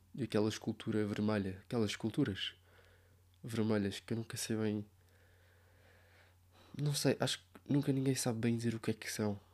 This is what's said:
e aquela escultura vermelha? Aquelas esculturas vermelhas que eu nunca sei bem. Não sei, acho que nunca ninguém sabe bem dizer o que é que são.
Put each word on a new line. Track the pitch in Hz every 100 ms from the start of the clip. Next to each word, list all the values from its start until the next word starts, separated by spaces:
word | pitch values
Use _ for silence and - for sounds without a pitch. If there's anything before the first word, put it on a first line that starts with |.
| -
e | -
aquela | 117 107 107
escultura | - - 107 - 110 104
vermelha? | 104 107 107 98 92
Aquelas | - 120 104
esculturas | - 113 - 135 98 - - - - - - - - _ -
vermelhas | 135 113 107 107 101 98
que | -
eu | 113
nunca | 110 113
sei | - 110
bem. | 107 104 104 - - - - - - - _ - - - - - - _ _ - - -
Não | 147
sei, | 143 139 -
acho | 127 -
que | - - -
nunca | 143 139
ninguém | 135 135
sabe | 127 127 113
bem | 117 117
dizer | 117
o | 113
que | -
é |
que | 107 -
são. | - 107 101 -